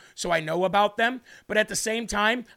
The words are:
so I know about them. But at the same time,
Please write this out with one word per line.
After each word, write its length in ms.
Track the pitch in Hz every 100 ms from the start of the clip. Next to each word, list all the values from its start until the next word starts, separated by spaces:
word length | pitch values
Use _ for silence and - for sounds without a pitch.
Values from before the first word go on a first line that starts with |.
| -
so 160 | - 175
I 80 | 165
know 260 | 156 170
about 320 | 185 196 208 208
them. 260 | 233 254 - - -
But 80 | 208
at 100 | 214
the 80 |
same 320 | 190 220 226 226
time, 380 | 208 214 247 233